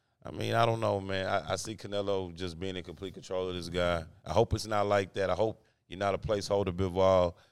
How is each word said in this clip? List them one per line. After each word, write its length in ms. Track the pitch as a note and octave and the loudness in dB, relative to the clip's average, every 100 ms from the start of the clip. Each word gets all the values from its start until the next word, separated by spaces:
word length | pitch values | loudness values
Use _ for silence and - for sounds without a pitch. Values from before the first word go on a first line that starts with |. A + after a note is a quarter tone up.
| _ _ | _ _
I 60 | - | -12
mean, 240 | - A2 | -6 0
I 140 | A2+ A#2 | 2 4
don't 120 | A2+ | 2
know, 220 | G#2+ G2+ | 0 0
man. 240 | F#2+ F#2+ F#2+ | -2 -4 -2
I, 280 | G2+ D2+ | -2 -2
I 20 | F#2+ | -6
see 200 | A2 G#2 | -6 -10
Canelo 560 | G2+ G2+ G2+ G2 F#2 E2 | -6 -4 0 -2 -4 -8
just 240 | F#2 D#2+ | -8 -6
being 160 | F#2+ F2+ | -8 -8
in 80 | |
complete 320 | E2 D#2+ F#2+ F2+ | -10 -12 -12 -12
control 340 | - F#2 F#2 | -6 -4 -4
of 60 | F2+ | -4
this 140 | E2+ | -4
guy. 340 | F2 F2 E2+ E2 - | 0 2 0 -4 -12
I 80 | - | 0
hope 200 | A2 A#2 | 2 2
it's 140 | A2 G#2+ | 0 -2
not 180 | G#2 G2+ | 0 4
like 280 | G2+ F#2+ G2+ | 4 2 0
that. 160 | F#2 | 0
I 20 | |
hope 300 | F2+ A2 G#2 _ _ - | 2 0 -2 _ _ -14
you're 100 | F2+ | -4
not 160 | G2+ | -2
a 60 | F#2+ | 0
placeholder, 480 | - G#2 - G2+ F#2+ | 0 -2 0 0 0
Bivol. 680 | F2 F#2 F2+ F#2+ F#2 F2 - _ | 0 0 4 6 6 4 0 _